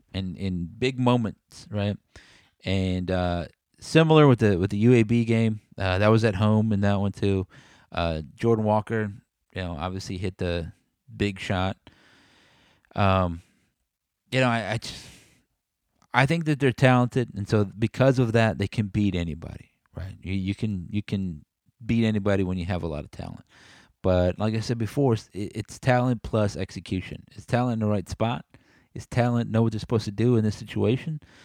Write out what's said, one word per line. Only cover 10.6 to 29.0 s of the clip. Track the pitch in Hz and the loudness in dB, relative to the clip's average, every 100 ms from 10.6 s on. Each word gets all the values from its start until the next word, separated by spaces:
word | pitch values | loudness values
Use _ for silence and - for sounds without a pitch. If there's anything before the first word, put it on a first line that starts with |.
| 85 - _ _ _ | -6 -14 _ _ _
big | 107 101 95 | -4 -4 -4
shot. | - 95 92 - - _ _ _ _ _ _ _ _ _ _ - | -6 -2 -2 -6 -16 _ _ _ _ _ _ _ _ _ _ 0
Um, | 98 95 90 85 - _ _ _ _ _ _ _ - | 2 4 0 -4 -14 _ _ _ _ _ _ _ -6
you | 131 | 0
know, | 127 | 2
I, | 117 98 | 0 -2
I | 113 | -6
just, | - - - - _ _ _ _ _ _ _ _ _ | -8 -16 -20 -20 _ _ _ _ _ _ _ _ _
I | 120 139 | 2 2
think | 165 156 | 0 0
that | 131 | 2
they're | 135 | 2
talented, | - 131 123 123 131 117 - | 4 4 4 2 -2 -4 -6
and | 101 | 0
so | 107 98 101 | 2 0 -2
because | 113 - 131 127 | -4 2 4 4
of | 117 | 2
that, | 113 113 73 | 4 2 0
they | 98 | -4
can | - 104 | -2 -2
beat | 107 101 | 0 0
anybody, | 87 85 76 - - - _ _ | 0 -4 -8 -12 -16 -18 _ _
right? | - 92 - | -14 -12 -12
You, | 87 | -6
you | 98 95 | -4 -4
can, | 98 110 95 82 | -4 -4 -6 -4
you | 104 | -6
can | - 101 92 76 _ _ _ _ | -4 -4 -4 -8 _ _ _ _
beat | 113 117 | -2 2
anybody | 110 107 101 98 | 2 2 0 2
when | 92 92 | 0 -2
you | |
have | 87 90 | -4 -4
a | 85 | -4
lot | 73 | -8
of | 73 | -10
talent. | - 50 - - _ - - _ _ | -14 -14 -16 -20 _ -20 -20 _ _
But | 92 92 90 87 | 2 4 2 0
like | 110 | -2
I | 110 | -2
said | 107 117 | -4 -4
before, | 107 143 139 | -4 0 2
it's, | 110 - | 0 -4
it, | 90 101 | -10 -10
it's | 113 - - | -8 -12 -6
talent | 135 123 127 117 | 0 2 2 -2
plus | - 110 104 82 | -2 0 0 -2
execution. | 95 95 - 95 - - - | -8 -10 -6 -6 -6 -16 -18
It's | - - | -18 -4
talent | 120 123 | -2 0
in | 113 | -2
the | 107 | 0
right | 104 85 | -2 -4
spot. | - 113 131 - - _ _ _ | -4 -4 -4 -10 -20 _ _ _
Is | - | -18